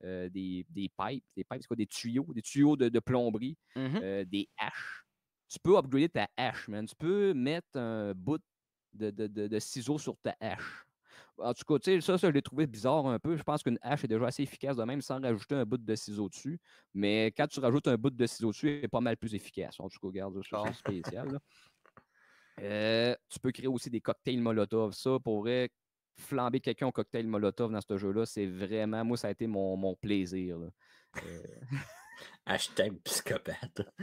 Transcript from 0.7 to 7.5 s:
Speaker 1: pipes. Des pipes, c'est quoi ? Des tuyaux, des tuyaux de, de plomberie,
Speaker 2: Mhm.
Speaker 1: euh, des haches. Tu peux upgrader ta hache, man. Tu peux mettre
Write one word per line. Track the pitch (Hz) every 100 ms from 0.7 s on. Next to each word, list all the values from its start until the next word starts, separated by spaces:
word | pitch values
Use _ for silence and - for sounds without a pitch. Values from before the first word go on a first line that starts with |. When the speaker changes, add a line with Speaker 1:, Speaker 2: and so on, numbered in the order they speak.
| 87 95
Speaker 1:
pipes. | - 98 135 - -
Des |
pipes, | 92 131
c'est | -
quoi ? | 113
Des | 104
tuyaux, | - 120 123 165
des | 117
tuyaux | - 139 147 147
de, | 120
de | 117
plomberie, | - 127 120 107 127 160 _ 127
Speaker 2:
Mhm. | 131 143
Speaker 1:
euh, | 95 98 92
des | 101 - -
haches. | 107 - - - - _ _ _ -
Tu | -
peux | 165 196
upgrader | 139 135 165
ta | 120 104 -
hache, | 123 110 -
man. | 104 110
Tu | -
peux | 160 202 196
mettre | 143 127